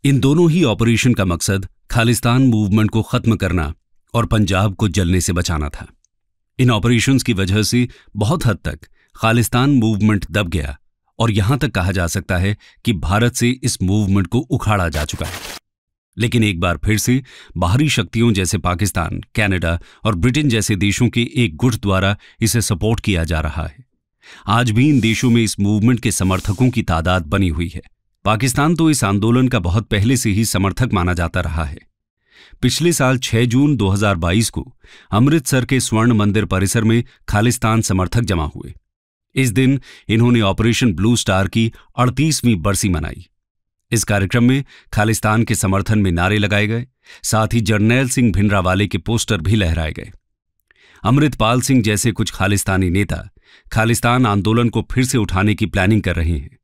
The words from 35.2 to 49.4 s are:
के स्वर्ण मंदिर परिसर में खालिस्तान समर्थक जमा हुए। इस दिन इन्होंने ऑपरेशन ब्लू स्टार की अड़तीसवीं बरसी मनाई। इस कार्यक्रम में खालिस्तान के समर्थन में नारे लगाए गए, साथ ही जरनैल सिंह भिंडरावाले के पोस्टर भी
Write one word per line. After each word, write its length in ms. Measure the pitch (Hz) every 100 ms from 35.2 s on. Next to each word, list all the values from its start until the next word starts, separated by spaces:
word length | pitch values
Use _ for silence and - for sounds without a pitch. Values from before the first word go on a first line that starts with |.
| 135 160 - 131 123
के 140 | 131
स्वर्ण 340 | - 110 113
मंदिर 320 | 110 104 101 95
परिसर 380 | 92 95 120
में 200 | 110 113 120 _ -
खालिस्तान 520 | 104 113 - 113 113
समर्थक 400 | - 92 90 120
जमा 240 | 117 87 76
हुए। 280 | - - - _ _ _ _ _ -
इस 160 | 131
दिन 300 | 110 131 135 - - -
इन्होंने 320 | 110 120 120
ऑपरेशन 520 | 101 90 110 110 123
ब्लू 220 | 80 104 120
स्टार 320 | - 92 98
की 260 | 113 113 - _ -
अड़तीसवीं 580 | 127 131 160 143 120 101
बरसी 340 | 80 95 104
मनाई। 380 | 82 76 - - _ _ _ _ _ _
इस 120 | 113
कार्यक्रम 400 | - 101 98 123
में 200 | 120 135 135 - _
खालिस्तान 500 | - 107 110 107 110
के 120 | 110 107
समर्थन 440 | 98 98 98 107
में 120 | 98
नारे 260 | 85 87 104
लगाए 300 | 101 101 104
गए, 200 | 113 127 _ _ -
साथ 240 | - 110 107
ही 80 | 117
जरनैल 480 | 104 107 107 127 131
सिंह 220 | 139 120
भिंडरावाले 560 | 90 104 101 90 92 104
के 100 | 92
पोस्टर 400 | - - -
भी 180 | 104